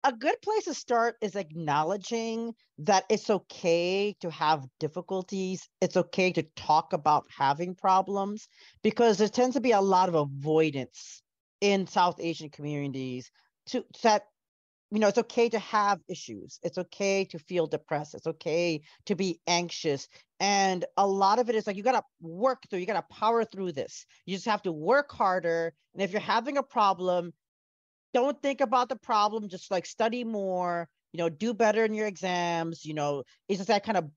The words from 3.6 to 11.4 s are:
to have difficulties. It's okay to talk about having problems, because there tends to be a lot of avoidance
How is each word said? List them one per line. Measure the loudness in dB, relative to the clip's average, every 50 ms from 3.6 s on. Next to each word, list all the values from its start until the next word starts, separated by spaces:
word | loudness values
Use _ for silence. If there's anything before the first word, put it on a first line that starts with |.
| 0 2 2 4 2 0 0 0 -2 -2 -4 _
to | -10 -10
have | -6 -2 2 2 2 0 0 -12 _ _
difficulties. | -6 -6 -6 -8 -8 -6 -6 -6 -6 -6 -6 -4 -4 -4 -6 -8 -10 _ _ _
It's | -2 2 2
okay | 0 0 0 0 2 2 2
to | 2 0 -4 -4 _
talk | -14 0 2 2 2 2 0 -4
about | 0 2 2 2 2 0 _
having | -6 -2 0 0 0 0 -4 -8 -8
problems, | _ 2 4 4 4 2 0 -2 -4 -4 -4 -6 -10 -12 _ _ _ -20 -20 _ _
because | -2 0 2 4 4 4 6 4
there | 2
tends | 2 4 2 2 2 2
to | 0
be | 2 4 4
a | 4
lot | 4 4 4 4 4 4
of | 4
avoidance | 2 0 0 -4 -6 -2 2 4 4 4 4 0 -4 -8 -8 _ -20 -20 -20 -20 -20 _ _ _ _